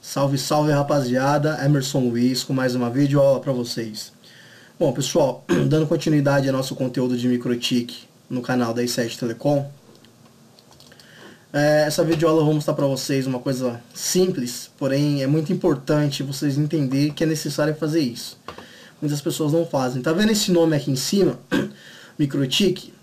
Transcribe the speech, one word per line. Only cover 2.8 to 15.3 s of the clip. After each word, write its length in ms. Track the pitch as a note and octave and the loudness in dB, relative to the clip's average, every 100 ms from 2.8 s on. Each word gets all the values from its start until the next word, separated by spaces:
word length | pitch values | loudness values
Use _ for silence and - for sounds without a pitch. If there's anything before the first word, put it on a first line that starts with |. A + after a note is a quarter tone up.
| A#2+ | -2
videoaula 500 | B2 C#3+ C#3+ C#3 C3 | 0 2 4 4 4
pra 120 | - | 0
vocês. 600 | B2+ A#2+ - A2+ G#2+ - _ - - - - - _ | -4 -4 -6 -8 -10 -14 _ -20 -20 -20 -20 -20 _
Bom, 140 | D#3+ | -2
pessoal, 500 | B2+ C#3 E3+ D3+ - - | 0 0 2 2 0 -2
<clears throat> 160 | F3 C#3 | 0 2
dando 200 | D3+ D#3 | 2 2
continuidade 600 | E3 E3 D3+ C#3 C#3 C3+ | 0 2 2 4 2 2
ao 80 | |
nosso 220 | C3 C3 B2 | -2 -4 -4
conteúdo 400 | B2+ C3 B2+ B2 | -4 -2 -2 0
de 100 | B2 | 0
microtik 800 | B2 A#2+ A#2+ - B2 A#2+ - - _ _ | 0 0 -2 0 -2 -2 -12 -20 _ _
no 140 | B2+ | -8
canal 320 | B2 B2+ A#2 | -2 -2 0
da 80 | A#2 | -2
i 40 | A#2+ | -2
sete 320 | B2+ A#2 - | -2 -4 -4
Telecom. 480 | A#2+ A2+ D3 C#3+ C#3 - - - - _ - _ - - _ - - - - - - - _ | -6 -4 0 0 -2 -14 -20 -20 -20 _ -20 _ -20 -20 _ -20 -20 -20 -20 -20 -20 -20 _
É, 340 | D3 D3 D3+ D3+ | 0 4 4 2
essa 180 | D3 | 2
videoaula 380 | D#3+ D#3+ D#3+ D#3+ | 0 2 2 4
eu 20 | |
vou 80 | D3+ | 4
mostrar 220 | D3+ D3 | 2 0
pra 120 | D3 C#3+ | 0 0
vocês 400 | C3 - C#3 C3+ | -2 -2 -2 -2
uma 120 | B2+ | -4
coisa 420 | C#3 B2+ B2+ A#2 - | -4 -4 -4 -6 -14
simples, 760 | - - F3+ F#3 D3 A#2+ - - _ | -10 -2 0 2 0 -6 -8 -14 _
porém 440 | C#3 C3+ D3 C#3+ | -2 0 2 0
é 40 | |
muito 280 | C3+ | 0